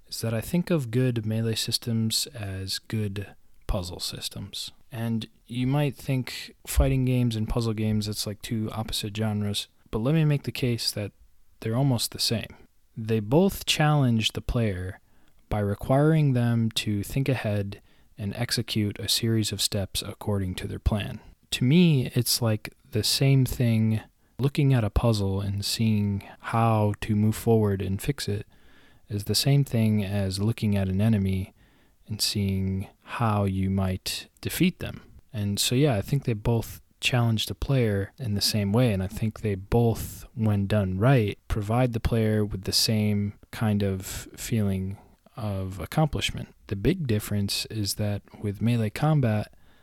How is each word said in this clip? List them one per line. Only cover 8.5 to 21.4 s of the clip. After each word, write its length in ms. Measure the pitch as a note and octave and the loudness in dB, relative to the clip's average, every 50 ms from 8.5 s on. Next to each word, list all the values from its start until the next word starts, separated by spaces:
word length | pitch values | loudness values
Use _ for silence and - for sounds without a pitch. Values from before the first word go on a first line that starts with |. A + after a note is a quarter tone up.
| A#2+ A2 A2 G#2+ - | -4 -2 -2 -4 -4
opposite 420 | A2 A2+ - - - - G#2+ G2+ | -6 -6 -4 -4 -6 -6 -6 -4
genres, 540 | G#2+ A2 A2 G#2 G#2 G#2 G2+ G2+ - - - _ _ _ _ | -2 -2 0 0 0 -2 -2 -2 -4 -6 -8 _ _ _ _
but 80 | - A2+ | -4 -2
let 160 | A2 C3+ D#3+ | 0 2 2
me 100 | E3 D#3 | 4 4
make 200 | D3+ D3 C#3 - | 2 2 0 -2
the 80 | - - | -4 -4
case 380 | - - B2 A#2+ A2 - - - | -2 -2 -2 -2 -2 -4 -4 -4
that 200 | - G#2 G2+ - _ - - - - - - - - | -4 -6 -8 -10 _ -20 -20 -20 -20 -20 -20 -16 -8
they're 160 | - A2+ A2+ | -6 -2 0
almost 360 | B2 C#3 C#3 B2 A2 - - - | 2 2 2 2 0 -2 -4 -4
the 60 | G#2+ | -4
same. 380 | - - A#2+ G#2 - - - - - - _ _ _ _ _ | -2 0 0 -2 -4 -6 -12 -18 -20 -20 _ _ _ _ _
They 220 | - A2 G#2+ A2+ A2+ | -8 -4 -2 0 0
both 480 | G#2 G#2+ C3+ E3 F#3+ G3 - - - | 0 2 4 4 4 4 0 -2 -2
challenge 680 | - - - D3+ D3+ D3+ D3 C3+ B2 A#2 A2 G#2 - - | -2 0 2 4 4 4 4 4 4 4 2 0 0 -4
the 80 | A2 | -4
player 600 | - - - B2 A2+ G#2+ F#2+ F2 F2+ F#2 F2+ - _ _ _ - - - - - - _ | -4 -2 0 0 0 0 -2 -4 -6 -8 -10 -14 _ _ _ -20 -20 -20 -20 -20 -10 _
by 100 | A2+ G#2+ | -2 -2
requiring 760 | G#2 G2+ G2+ - - - C3 C#3 D3 D#3 D#3+ D#3+ D3+ C#3+ B2+ | 0 0 -2 -2 0 2 4 6 6 6 6 6 6 4 4
them 380 | B2 A#2+ A#2+ A#2 A#2 A2+ A2 - | 4 4 4 4 2 2 0 0
to 260 | - - G#2+ G#2 G2+ G2 | -2 -2 -2 -2 -2 -2
think 260 | - - C3+ C3+ C#3 | -2 -2 -2 0 0
ahead 540 | B2+ - - A2 G#2 G#2 G2+ G2+ G2+ - - _ _ - _ _ _ | 0 0 0 -2 -2 -2 -2 -4 -8 -12 -16 _ _ -20 _ _ _
and 160 | - G#2 G2+ - | -8 -8 -6 -4
execute 640 | - A#2+ - - - A#2 - - A2+ G#2 G2+ F#2+ - | -4 -6 -4 -4 -6 -6 -2 -2 0 0 0 -2 -4
a 80 | G#2 - | -4 -2
series 420 | - - - A2+ A2+ A2+ G#2+ - | -2 0 0 2 2 2 0 0
of 100 | G#2 G2 | -2 -2
steps 400 | - - - G#2 F#2+ - - - | -2 -2 -2 -2 -4 -4 -4 -6
according 540 | - G2 - - - A2+ G#2 G2 F#2+ F2+ F2+ | -6 -8 -10 -8 -4 -2 -2 -2 -2 -4 -4
to 120 | - - G2+ | -6 -6 -8
their 100 | G2+ F#2+ | -8 -4
plan. 400 | - - A2 G#2 F#2+ - - - - - - _ | -2 0 0 0 -2 -6 -10 -12 -14 -20 -20 _